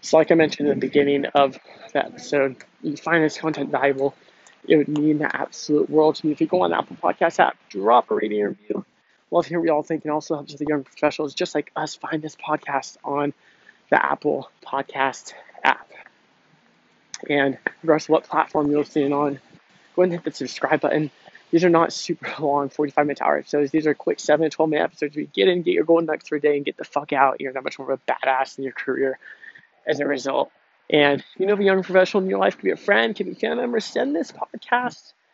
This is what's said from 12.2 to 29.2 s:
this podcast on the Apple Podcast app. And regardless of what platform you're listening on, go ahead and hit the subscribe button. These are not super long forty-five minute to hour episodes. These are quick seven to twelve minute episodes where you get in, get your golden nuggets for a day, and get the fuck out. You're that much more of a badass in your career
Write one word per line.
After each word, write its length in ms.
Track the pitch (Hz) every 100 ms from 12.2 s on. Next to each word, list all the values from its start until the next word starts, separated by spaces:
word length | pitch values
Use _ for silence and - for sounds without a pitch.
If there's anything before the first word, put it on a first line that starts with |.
this 140 | 151 -
podcast 600 | - 151 - 143 - -
on 300 | - 143 147 - _ _ _ _ _
the 160 | - 139
Apple 460 | 143 147 143 135 _ -
Podcast 680 | 135 139 - 135 - - - - -
app. 260 | - - - - - _ _ _ _ _ _ _ _ _ _ - -
And 280 | 147 139 131 - -
regardless 240 | 160 156 -
of 40 |
what 140 | 160 -
platform 440 | 147 - - 147
you're 100 | 147
listening 340 | 143 - 139
on, 260 | 143 147 143 _ - _ _ _ -
go 60 |
ahead 100 | 185
and 20 |
hit 100 | 170
the 80 | -
subscribe 500 | - 127 - 135 151
button. 300 | 156 151 151 _ - - _
These 140 | 170
are 60 | 180
not 240 | 165 170
super 400 | - - 170 - -
long 300 | 156 143 143
forty-five 360 | - 147 147 147
minute 120 | 143
to 80 | -
hour 120 | 147
episodes. 340 | 143 147 143
These 160 | 156 151
are 60 |
quick 260 | 147 - -
seven 300 | - 151 160
to 60 | -
twelve 140 | 160
minute 140 | 151
episodes 320 | 170 - 147 147
where 60 |
you 80 | 147
get 140 | - 196
in, 140 | 180
get 120 | 170
your 120 | 170 160
golden 220 | 165 165
nuggets 220 | 151 -
for 60 | 151
a 60 |
day, 160 | 151 143
and 80 | 143
get 120 | -
the 60 |
fuck 300 | - - 147
out. 260 | 143 135 131
You're 140 | 139
that 100 | 131
much 160 | 131 -
more 120 | 135
of 80 | 135 -
a 60 |
badass 460 | 127 135 131 131 -
in 60 |
your 100 | 135
career 440 | 120 - 131 135 127